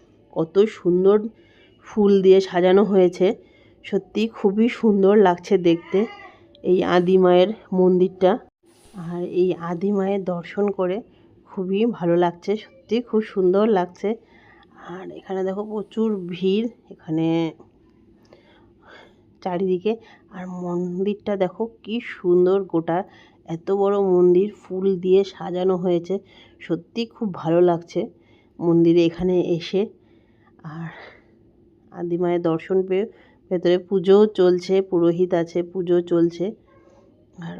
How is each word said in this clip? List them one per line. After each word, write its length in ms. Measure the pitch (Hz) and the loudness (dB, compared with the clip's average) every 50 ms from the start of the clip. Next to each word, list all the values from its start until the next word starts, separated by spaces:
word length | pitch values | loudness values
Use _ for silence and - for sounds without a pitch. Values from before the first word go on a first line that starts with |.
| _ _ _ _ _ _ | _ _ _ _ _ _
কত 220 | - 170 165 165 - 196 208 220 - - | -8 -8 -6 -2 2 2 2 2 0 -4
সুন্দর 380 | - 175 175 180 190 196 208 214 214 226 - _ _ _ _ _ _ _ _ _ - | -2 0 2 4 4 4 4 2 0 -4 -12 _ _ _ _ _ _ _ _ _ -18
ফুল 260 | - - 220 202 202 202 196 | -8 -2 0 2 4 4 4
দিয়ে 160 | 185 190 185 190 | 6 6 6 6
সাজানো 420 | 190 - 185 175 175 185 185 202 214 | 4 0 0 2 4 4 6 4 4
হয়েছে, 420 | 185 208 190 180 175 180 - 180 196 240 - - _ _ _ _ _ _ _ - | 4 4 4 4 2 2 2 0 0 0 -2 -10 _ _ _ _ _ _ _ -10
সত্যি 380 | - 208 190 - - - 208 220 220 | -6 -6 -6 -6 -4 -4 -4 -4 -4
খুবই 380 | - - - 202 196 214 226 240 | -4 -2 -2 0 0 2 0 0
সুন্দর 460 | - - - 220 202 196 190 190 208 | 0 0 0 2 2 4 4 4 6
লাগছে 380 | 220 196 180 175 175 - - 208 185 | 6 6 4 2 0 -2 -2 0 2
দেখতে 400 | 170 170 165 165 - - - 190 226 - - - - - - - _ _ _ - - | 2 2 2 0 -2 -4 -2 -2 -2 -4 -6 -16 -20 -20 -20 -20 _ _ _ -8 -2
এই 140 | 190 180 190 175 | 0 0 0 2
আদি 320 | 180 175 180 175 180 190 190 | 2 2 2 2 4 4 4
মায়ের 320 | 185 180 180 180 185 196 214 - - - | 6 6 6 6 4 2 0 -8 -10 -6
মন্দিরটা। 600 | 190 185 185 185 185 180 185 185 185 - 190 180 214 254 - _ _ _ _ _ _ _ _ _ - | 0 2 2 4 4 4 2 0 0 0 0 0 0 0 -6 _ _ _ _ _ _ _ _ _ -20
আর 280 | 196 165 170 175 175 175 - - 180 | -16 -14 -12 -10 -8 -8 -4 -2 -2
এই 80 | 180 185 165 170 170 170 | 0 0 -2 -4 -6 -8
আদি 200 | 180 175 190 202 | -8 -4 -4 -2
মায়ের 300 | 208 190 190 190 202 202 185 | -2 -2 -2 -2 -4 -4 -4
দর্শন 400 | 180 180 175 170 - - 202 202 202 | -6 -6 -8 -8 -8 -4 -4 -2 -2
করে 260 | 196 - 185 180 185 226 - _ _ _ _ _ _ _ _ - | -2 -4 -4 -4 -4 -6 -10 _ _ _ _ _ _ _ _ -16
খুবই 300 | - 202 185 185 196 202 226 | -10 -8 -6 -4 -2 -2 0
ভালো 280 | 240 190 - 180 170 170 | -2 -2 -2 -2 0 2
লাগছে, 360 | 175 180 170 165 170 - 196 208 | 2 0 0 -2 -6 -6 -6 -6
সত্যি 400 | 220 - - - - _ - 214 240 | -6 -6 -14 -20 -18 _ -6 -6 -6
খুব 180 | 240 - - 220 | -4 -2 -4 -4
সুন্দর 420 | 214 - - 202 185 180 185 196 214 233 | -4 -4 -2 0 2 2 2 2 2 2
লাগছে। 400 | 214 185 175 180 180 - - 202 226 - _ _ _ _ _ _ _ _ _ _ _ - - - | 2 0 -2 -4 -8 -8 -6 -6 -6 -8 _ _ _ _ _ _ _ _ _ _ _ -20 -18 -16
আর 180 | 175 185 190 175 | -16 -16 -16 -16
এখানে 300 | 160 160 - - 190 190 190 | -18 -16 -12 -10 -6 -6 -4
দেখো 180 | 190 190 202 208 | -4 -4 -6 -8
প্রচুর 440 | 214 208 214 196 - - 220 220 220 214 190 175 175 | -8 -8 -10 -10 -8 -4 -2 -2 -2 -2 -4 -8 -10
ভিড় 400 | 175 165 185 190 196 214 233 233 - _ _ - | -8 -4 -2 0 0 0 -2 -4 -8 _ _ -20
এখানে 360 | - - - 165 156 160 160 165 165 165 165 156 - - - _ _ _ _ _ _ _ _ _ _ _ _ _ - _ _ _ _ _ _ _ _ _ _ - - - - _ _ _ _ _ _ _ | -20 -16 -10 -6 -4 -2 0 0 0 0 -2 -4 -6 -12 -20 _ _ _ _ _ _ _ _ _ _ _ _ _ -20 _ _ _ _ _ _ _ _ _ _ -20 -20 -20 -20 _ _ _ _ _ _ _
চারিদিকে। 500 | - 185 180 175 190 185 185 180 185 214 226 220 - - - _ _ _ | -8 -6 -4 -4 -2 -2 -2 -2 -2 -4 -4 -6 -8 -20 -20 _ _ _
আর 140 | - 185 185 | -18 -16 -16
মন্দিরটা 880 | 185 180 180 180 175 175 175 180 180 175 180 190 208 202 208 - 214 202 | -14 -12 -10 -8 -6 -4 -4 -4 -4 -4 -4 -4 -4 -4 -6 -4 -4 -2
দেখো 260 | 196 185 180 - - 226 226 - _ | -2 -2 -4 -4 -6 -10 -10 -10 _
কি 180 | - 196 220 233 | -12 -10 -8 -8
সুন্দর 580 | 233 - - - - 175 175 180 180 180 190 202 | -8 -10 -12 -6 0 2 4 4 4 4 2 0
গোটা, 360 | 190 175 - 165 165 165 165 180 202 - - - - _ _ _ _ - | -2 -2 -4 -4 -4 -2 -4 -4 -6 -8 -14 -20 -20 _ _ _ _ -12
এত 200 | 165 165 - - | -12 -10 -6 -4
বড় 260 | 196 202 196 196 202 202 | -2 0 0 0 0 0
মন্দির 480 | 196 190 180 180 180 180 175 180 202 208 - | 0 2 4 4 4 6 4 4 2 0 -4
ফুল 320 | - - - 185 185 190 196 196 | -12 -14 -12 -6 -2 -2 -2 -2
দিয়ে 280 | 175 180 185 185 196 196 | 0 0 2 2 2 2
সাজানো 520 | 190 - - 180 175 175 180 180 190 185 | 0 -6 -14 -12 -8 -6 -2 -2 0 0
হয়েছে, 380 | 175 180 185 175 170 170 175 190 202 - _ - - - _ _ - | 0 0 0 -2 -2 -2 -4 -8 -8 -8 _ -20 -20 -20 _ _ -14
সত্যি 420 | - - 165 170 - _ - 233 233 | -8 -6 -6 -6 -8 _ -8 -8 -8
খুব 280 | 226 - - 233 202 170 | -6 -6 -8 -8 -8 -6
ভালো 260 | - - 160 165 175 | -6 -4 0 2 4
লাগছে 400 | 180 175 170 165 170 - - 180 - - - _ _ _ _ _ _ _ _ - | 4 4 2 0 -4 -8 -8 -8 -8 -8 -10 _ _ _ _ _ _ _ _ -4
মন্দিরে 440 | 165 170 170 170 165 160 170 175 165 | -2 2 4 4 4 4 4 4 2
এখানে 300 | 165 165 - 185 185 180 180 | 0 -2 -4 -4 -2 0 0
এসে। 460 | 175 180 175 160 - - - 190 214 220 - _ _ _ _ _ _ _ _ _ _ _ _ _ | 0 -2 -4 -6 -6 -4 -4 -4 -4 -4 -8 _ _ _ _ _ _ _ _ _ _ _ _ _
আর 280 | - 156 151 165 165 156 - - - - - _ _ _ _ _ _ _ _ _ _ _ _ _ _ _ | -18 -16 -14 -14 -14 -14 -14 -18 -20 -20 -20 _ _ _ _ _ _ _ _ _ _ _ _ _ _ _
আদি 240 | - 180 175 170 170 170 | -14 -10 -8 -6 -4 -2
মায়ের 240 | 180 175 175 175 | -2 0 -2 0
দর্শন 360 | 175 170 160 160 - - 190 190 | 0 -2 -2 -4 -4 -2 -2 -2
পেয়ে 220 | 185 190 185 190 214 226 - _ _ _ _ _ _ - | -2 0 -2 -4 -4 -6 -8 _ _ _ _ _ _ -6
ভেতরে 260 | 185 175 170 175 180 180 | -6 -2 0 2 0 0
পুজোও 480 | 180 - 202 190 170 190 190 202 214 | 0 -2 -4 0 2 4 6 6 6
চলছে, 480 | 208 208 - 180 180 180 180 180 - 190 196 | 4 2 2 2 4 2 2 0 -2 0 0
পুরোহিত 520 | 190 190 185 170 170 170 170 175 185 175 180 | 0 0 0 0 2 2 2 0 -2 0 0
আছে, 240 | 170 170 170 - 175 | -2 -2 -2 -4 -6
পুজো 340 | 175 175 175 190 175 175 175 180 | -6 -6 -6 -6 -2 0 0 0
চলছে। 440 | 175 175 175 170 170 170 170 - 175 208 220 _ _ _ _ - _ _ _ _ _ _ _ _ _ _ _ - | 0 0 0 0 0 0 -2 -4 -8 -8 -8 _ _ _ _ -20 _ _ _ _ _ _ _ _ _ _ _ -18
আর 180 | 165 170 175 | -16 -16 -16